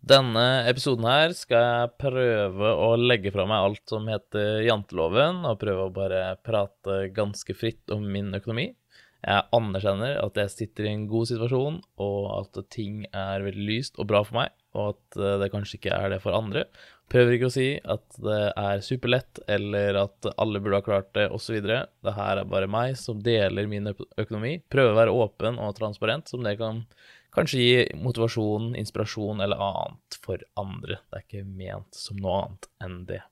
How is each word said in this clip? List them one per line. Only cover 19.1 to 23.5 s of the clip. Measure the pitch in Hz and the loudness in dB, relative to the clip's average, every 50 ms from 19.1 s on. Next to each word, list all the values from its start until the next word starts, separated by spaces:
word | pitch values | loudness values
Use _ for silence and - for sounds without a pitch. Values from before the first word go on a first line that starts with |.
| 123 127 - - _ - - - | 0 0 0 -4 _ -14 -4 -2
eller | 104 101 101 101 104 101 101 101 98 98 98 | -2 0 0 0 0 0 2 2 2 2 0
at | 98 _ _ - 107 - | 0 _ _ -8 -6 -2
alle | - 101 110 107 101 | 0 0 0 0 -2
burde | 98 104 98 101 98 | 0 0 0 0 2
ha | - | 2
klart | 104 98 98 _ _ | 0 0 0 _ _
det, | 104 104 101 | 0 0 0
og | - 117 | -2 -6
så | - - 113 | -6 -4 -4
videre. | 107 101 101 110 123 - - _ _ - | -4 0 0 0 0 -2 -6 _ _ -6
Det | 101 98 101 | -6 -4 -2
her | 101 101 98 98 98 | 0 0 0 0 -2
er | 98 | 0
bare | 95 98 98 95 | 0 0 0 0
meg | 104 113 120 127 135 123 | 0 -2 -2 -2 -4 -6
som | - - 113 107 104 | -6 -8 -8 -4 0
deler | 120 117 110 101 95 | 2 2 4 2 2